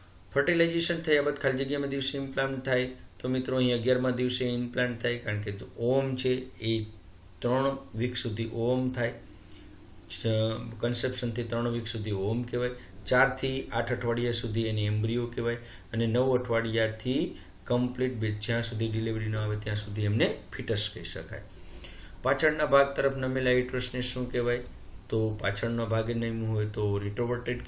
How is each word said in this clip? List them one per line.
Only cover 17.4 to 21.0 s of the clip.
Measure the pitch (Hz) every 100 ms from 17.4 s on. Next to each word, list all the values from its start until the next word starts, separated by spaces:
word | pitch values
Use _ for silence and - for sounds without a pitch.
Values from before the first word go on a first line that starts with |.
| - -
કમ્પ્લીટ | - 123 123 - 127
બે, | 117 107
જ્યાં | 104 - 117
સુધી | 117 110 113
ડિલિવરી | 107 113 110 107
ન | 107
આવે | 107 104
ત્યાં | 107 104
સુધી | 104 104
એમને | 104 107 170 - -
ફિટસ | - 117 101 -
કહી | -